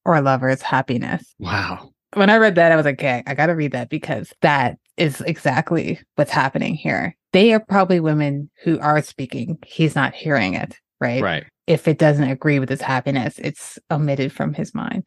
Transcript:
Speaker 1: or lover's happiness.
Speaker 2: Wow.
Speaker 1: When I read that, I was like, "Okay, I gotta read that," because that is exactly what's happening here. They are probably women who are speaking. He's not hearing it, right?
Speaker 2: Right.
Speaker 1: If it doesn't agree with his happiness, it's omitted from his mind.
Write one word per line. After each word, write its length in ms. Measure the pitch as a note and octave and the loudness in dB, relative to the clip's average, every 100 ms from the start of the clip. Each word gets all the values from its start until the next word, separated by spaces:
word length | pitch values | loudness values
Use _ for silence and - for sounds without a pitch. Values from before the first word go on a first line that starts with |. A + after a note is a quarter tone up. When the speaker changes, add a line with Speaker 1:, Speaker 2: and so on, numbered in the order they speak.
Speaker 1:
or 160 | - E3 | 0 2
lover's 420 | C#3 C3 C3 C3 | 2 2 0 -2
happiness. 680 | - C3+ C3+ B2 - - - - | -2 -2 -2 -4 -4 -8 -8 -14
Speaker 2:
Wow. 520 | F#2 - - - - _ _ | -8 -6 -6 -10 -14 _ _
Speaker 1:
When 160 | - G3 | 2 4
I 60 | A3 | 6
read 180 | A3 E3+ | 6 6
that, 180 | E3+ | 6
I 20 | D#3+ | 4
was 80 | |
like, 160 | D3 C#3 | 2 0
"Okay, 240 | C#3+ B2 A#2 | -2 -2 -4
I 80 | C#3 | -2
gotta 200 | D#3 E3 | 0 0
read 160 | D3 | -2
that," 160 | B2+ A#2+ | -4 -6
because 440 | D#3 - B2 F2 - | -8 -6 -8 -8 -2
that 360 | E3 C#3+ B2+ - _ - | 2 2 0 -4 _ -4
is 240 | D#3 C#3 | -2 -2
exactly 760 | - E3 D3+ B2+ - E3 - E3 _ - | -6 -4 -2 -2 -2 -2 -4 -8 _ -4
what's 160 | D3 | -2
happening 440 | - D#3 - - D#3 | 0 -2 -2 -4 -4
here. 400 | - G2 - - _ | -4 -4 -4 -10 _
They 220 | F3+ A3+ | 4 6
are 80 | A3 | 4
probably 400 | A3 G3 F#3+ F3+ | 2 2 2 2
women 480 | D#3 D3+ D3 C#3+ D3 _ - | 2 0 0 -2 -8 _ -2
who 140 | D#3+ | 0
are 220 | D3 D3+ | 2 0
speaking. 580 | D3 - C3 C#3 A#2 D#3+ - | -2 -8 -10 -8 -8 -8 -8
He's 300 | - D#3+ D3 | -2 0 0
not 180 | C3 | -2
hearing 420 | - D#3 C#3 F#2+ F2+ | -2 -2 0 0 -4
it, 200 | - - _ _ | -8 -12 _ _
right? 220 | B2+ B2 | -4 -2
Speaker 2:
Right. 200 | G#2 D#2+ - _ - | -2 -4 -8 _ 0
Speaker 1:
If 200 | D#3+ - | 0 2
it 100 | D3+ | 4
doesn't 300 | D#3 D3 C3+ | 4 4 0
agree 300 | C3+ D#3 C#3+ | -2 0 0
with 80 | C3 | 0
his 140 | C#3 | -4
happiness, 580 | - C3 C3 C#3 B2 - | -4 -4 -2 -4 -4 -6
it's 400 | - - - - - | -10 -10 -14 -18 -6
omitted 440 | D#3 D3 C#3 C3+ | -2 -2 -2 -4
from 200 | - C#3 | -4 -6
his 220 | D3 D#3 - | -4 -8 -8
mind. 280 | - - | -8 -8